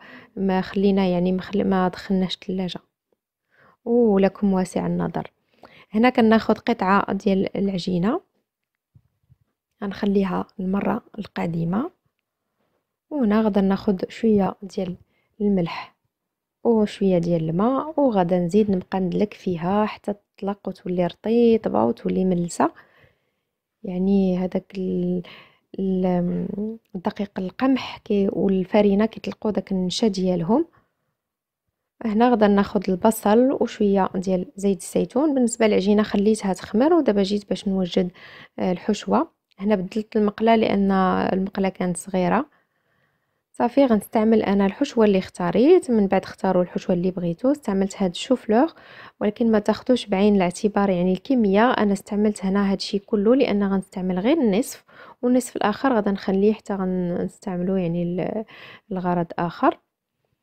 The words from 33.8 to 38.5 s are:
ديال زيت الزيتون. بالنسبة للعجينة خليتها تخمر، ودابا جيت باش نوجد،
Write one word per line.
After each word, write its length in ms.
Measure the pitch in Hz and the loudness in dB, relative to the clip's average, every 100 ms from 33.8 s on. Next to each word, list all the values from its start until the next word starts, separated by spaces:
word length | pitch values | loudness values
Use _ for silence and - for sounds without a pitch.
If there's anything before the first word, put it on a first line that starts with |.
| 208 196 185 196 | 2 2 0 -2
ديال 300 | 185 185 180 - | -2 -2 -4 -4
زيت 260 | 202 190 | -2 -2
الزيتون. 520 | - 185 180 247 311 | -2 -2 -2 0 0
بالنسبة 340 | 269 240 - 220 | 2 0 2 2
للعجينة 360 | 196 190 208 | 2 2 2
خليتها 500 | 214 208 202 214 196 | 2 0 2 0 -2
تخمر، 400 | 180 - 208 285 | -4 -4 0 4
ودابا 300 | 349 254 208 | 4 2 0
جيت 260 | 190 208 - | 0 -2 -4
باش 180 | 190 - | -6 -4
نوجد، 440 | 190 180 185 180 - - - - | -2 -2 -2 -4 -6 -20 -20 -20